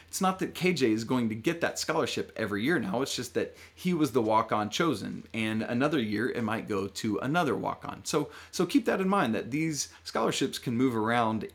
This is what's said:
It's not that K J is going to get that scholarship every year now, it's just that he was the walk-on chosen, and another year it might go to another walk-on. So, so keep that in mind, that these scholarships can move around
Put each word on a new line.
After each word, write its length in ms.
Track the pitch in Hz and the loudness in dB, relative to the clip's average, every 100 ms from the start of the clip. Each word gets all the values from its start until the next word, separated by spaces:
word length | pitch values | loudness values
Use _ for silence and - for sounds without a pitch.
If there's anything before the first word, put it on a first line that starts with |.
| - | -10
It's 140 | - | 0
not 160 | 190 185 | 0 0
that 160 | - | -4
K 180 | - 185 | 0 0
J 180 | 165 123 | 4 4
is 120 | 110 | 2
going 260 | 113 131 113 | 2 0 0
to 60 | 110 | 0
get 260 | 135 170 | -2 0
that 180 | 113 - | -2 -2
scholarship 520 | - 160 120 - - - | -2 0 0 -2 -6 -4
every 260 | 107 101 | -2 0
year 160 | 123 170 | 2 2
now, 240 | 95 113 | 0 -2
it's 140 | 135 - | -2 -4
just 180 | 117 | -4
that 240 | 113 98 - - | -2 -4 -6 -20
he 220 | - 180 170 | -4 0 2
was 160 | 147 | 2
the 100 | 123 | 2
walk-on 480 | 110 110 113 113 104 | 4 4 4 0 0
chosen, 540 | - 170 107 104 90 - | 0 0 0 -4 -8 -8
and 300 | 113 110 110 | -4 -2 -2
another 360 | - 120 147 156 | 0 0 2 0
year 300 | 110 104 120 | 0 0 -2
it 140 | - | -2
might 240 | 110 110 92 | -2 -4 -2
go 180 | 101 98 | -4 -4
to 320 | - 113 101 | -4 -2 -2
another 360 | 131 170 151 - | 0 0 0 0
walk-on. 460 | - 85 - - | -4 -6 -10 -12
So, 260 | - 156 143 - - | -2 -2 -2 -10 -10
so 160 | - 175 | -2 2
keep 180 | 285 226 | 2 2
that 160 | 214 | 0
in 80 | 190 | 2
mind, 240 | 202 147 | 2 2
that 160 | 107 - | 0 -2
these 400 | 143 160 143 - - | -2 -2 -2 -6 -10
scholarships 560 | - 220 220 - 139 - | -6 -2 0 2 0 -2
can 180 | - 117 | -4 2
move 180 | 131 113 | 2 2
around 520 | 110 120 113 110 - | 2 2 2 0 -4